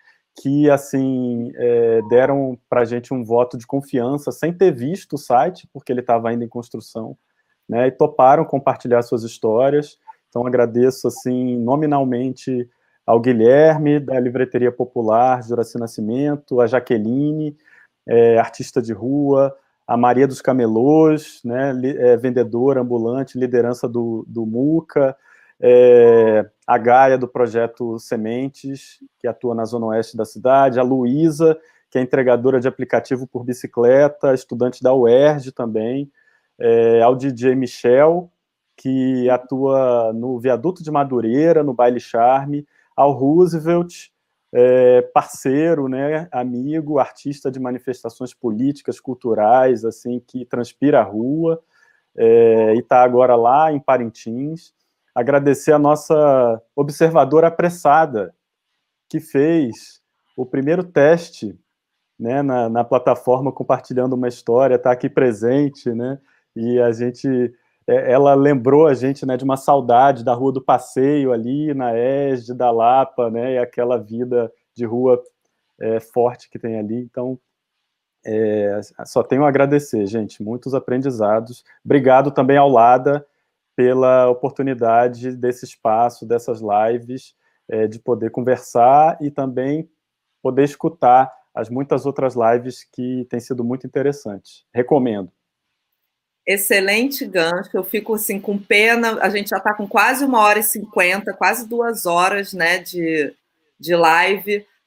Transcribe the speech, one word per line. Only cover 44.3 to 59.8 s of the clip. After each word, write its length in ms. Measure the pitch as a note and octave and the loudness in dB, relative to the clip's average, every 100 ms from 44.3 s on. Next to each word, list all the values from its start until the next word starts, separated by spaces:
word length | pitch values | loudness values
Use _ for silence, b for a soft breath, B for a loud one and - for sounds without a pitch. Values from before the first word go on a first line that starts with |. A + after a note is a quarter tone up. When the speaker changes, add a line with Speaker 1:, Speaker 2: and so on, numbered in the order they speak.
| _ _ | _ _
Speaker 1:
é, 500 | A#2+ B2 B2+ B2 B2 | 2 4 6 6 4
parceiro, 880 | B2 D3 - - C3+ C#3 D#3+ D#3+ C3+ | 2 0 -2 -4 -4 -2 0 0 -2
né, 400 | C3 C#3+ D#3 E3+ | -4 -4 -6 -6
amigo, 680 | B2+ B2 A#2+ C3+ D#3+ D3 D3 | -8 -6 -6 -6 -6 -2 -2
artista 520 | B2 - D3 C#3+ C#3 | -2 -6 -12 -8 -8
de 80 | C3 | -8
manifestações 760 | B2+ B2 - A#2+ A#2 - B2+ | -8 -8 -10 -10 -12 -12 -14
políticas, 680 | _ A#2+ G#2+ C3+ C#3+ - A#2+ | _ -6 -2 -4 -4 -8 -10
culturais, 840 | - B2 A#2+ G#2+ G#2 B2+ C3 A#2 | -12 -10 -4 0 2 4 2 0
assim, 360 | A2+ - B2 B2 | -4 -8 -10 -10
que 240 | - C3 | -12 -16
transpira 560 | B2 B2 A#2 - C#3 C#3+ | -10 -8 -8 -4 2 2
a 20 | |
rua, 580 | G2+ G#2+ B2 D3+ E3 E3 _ _ _ _ _ - | 0 -4 -4 -4 -4 -4 _ _ _ _ _ 0
é, 580 | A2+ A#2 A2+ A2 A2 | 4 6 4 4 2
e 80 | A2+ | 0
tá 200 | B2 B2+ | 2 4
agora 320 | B2+ B2 B2+ | 4 4 4
lá 380 | A#2+ A#2 C#3 D#3+ | 4 4 2 2
em 80 | C#3+ | -2
Parintins. 920 | - C3 A#2 - A#2 A#2 C#3+ D#3+ _ _ _ _ _ | 0 -2 -2 -10 -12 -10 -10 -12 _ _ _ _ _
Agradecer 600 | - B2 C#3+ C#3+ C3+ - | -6 0 2 2 0 2
a 60 | D3 | 2
nossa 840 | D3 D3 - D#3 D3 C3+ A#2+ A2+ _ | 2 0 0 2 4 4 2 -2 _
observadora 720 | - C#3+ D3 E3 D#3+ C3+ D3+ E3 | -6 -6 0 2 2 4 4 2
apressada, 840 | E3 F3 F3 F#3+ D#3+ D#3+ A2+ F2+ - _ _ _ _ _ _ _ | 2 -4 -2 2 2 2 -2 -8 -12 _ _ _ _ _ _ _
que 100 | D#3+ | -10
fez 800 | - C#3 D3+ E3 B2+ G#2 | -4 0 2 0 -2 -6